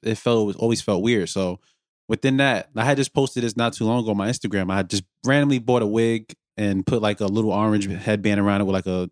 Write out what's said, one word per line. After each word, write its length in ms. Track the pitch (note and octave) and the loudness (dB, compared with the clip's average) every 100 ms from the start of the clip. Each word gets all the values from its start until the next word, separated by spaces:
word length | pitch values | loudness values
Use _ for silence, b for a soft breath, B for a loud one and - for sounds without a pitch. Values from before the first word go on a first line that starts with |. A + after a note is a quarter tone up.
it 100 | A2+ A2 | -6 -2
felt, 340 | B2 A#2 G#2+ | 0 2 2
it 60 | F#2 | 0
always 240 | A2+ A#2 | 0 0
felt 220 | - F#2+ | 0 0
weird. 260 | A2 A#2 E2+ | 2 0 0
So 300 | G2 F#2 F2 _ _ _ _ - | -2 -4 -4 _ _ _ _ -6
within 280 | A2 C3+ C3+ | -2 0 2
that, 320 | C#3 A2 - - | 2 0 -4 -2
I 80 | |
had 120 | A#2+ C#3 | 0 2
just 160 | C3+ | 0
posted 300 | - C3+ - | 0 -2 -2
this 140 | A#2 G#2+ | -4 -2
not 160 | A#2 | -2
too 120 | - A2 | 0 0
long 160 | A#2+ | 0
ago 100 | A2 | 0
on 40 | G2+ | -2
my 100 | G2+ | -2
Instagram. 420 | B2 G#2 G2 F#2 | -2 -2 -2 0
I 60 | F#2+ | 0
had 140 | F2+ | 0
just 120 | G2+ - _ A#2 | -4 -6 _ 0
randomly 320 | C#3+ C#3+ C3 | 2 2 0
bought 240 | A2+ B2 | 2 2
a 40 | G#2+ | 2
wig 460 | A2 A2+ A2+ A2 - _ - | 2 2 0 -6 -20 _ -4
and 300 | G#2 G2 F#2+ | -2 0 0
put, 160 | A#2+ | 0
like, 160 | G#2+ G#2 | 0 0
a 60 | G2+ | -2
little 240 | G#2 A2 | 0 0
orange 360 | G2+ A2 G#2+ G2 | 2 2 2 0
headband 500 | E2+ - G#2 G#2+ G#2 | -4 -2 0 0 2
around 220 | G2+ G2+ | 2 2
it 40 | |
with, 100 | G2 | 0
like, 120 | F#2+ F#2 | -2 -2
a, 220 | F#2 F2+ | -4 -4